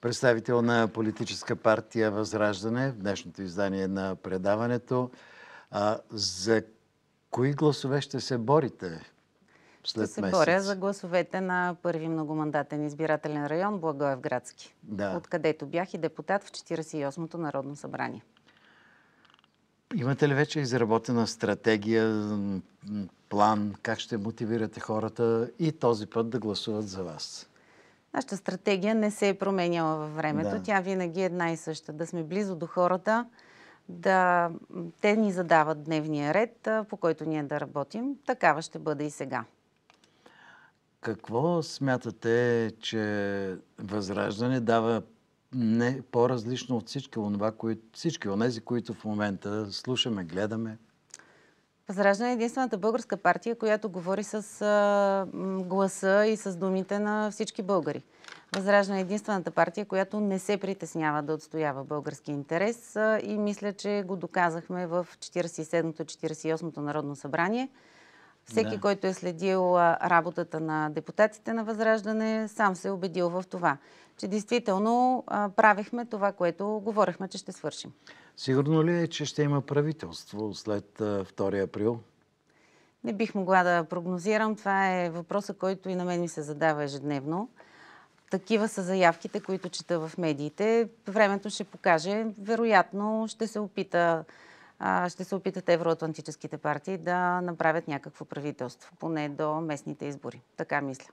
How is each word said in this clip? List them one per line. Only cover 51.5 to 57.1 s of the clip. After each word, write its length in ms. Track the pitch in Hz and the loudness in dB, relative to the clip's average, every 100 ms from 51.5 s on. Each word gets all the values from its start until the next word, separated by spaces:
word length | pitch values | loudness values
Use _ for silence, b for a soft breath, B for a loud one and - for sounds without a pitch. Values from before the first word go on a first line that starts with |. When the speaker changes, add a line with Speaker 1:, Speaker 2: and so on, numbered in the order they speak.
| B B _ _ | B B _ _
Speaker 2:
Възраждане 400 | 190 202 202 240 | 2 4 4 2
е 40 | |
единствената 440 | 247 233 240 254 208 | 0 0 0 -2 2
българска 400 | 202 226 - 185 | 0 0 -2 2
партия, 380 | 180 175 - 233 | 4 4 2 0
която 320 | 220 214 214 | 2 2 0
говори 340 | 180 170 196 | -6 -2 -2
с, 380 | 208 214 202 - | -2 -6 -8 -4
а, 40 | 208 208 202 202 202 196 190 | 2 6 6 6 4 2 0
м, 300 | - 190 190 | -4 -4 -2
гласа 600 | 180 190 196 - 190 196 214 | -2 2 2 2 4 6 6
и 100 | 214 | 2
с 180 | 196 175 | -2 -4
думите 440 | 190 190 185 202 | 0 0 0 -2
на 320 | 208 | 0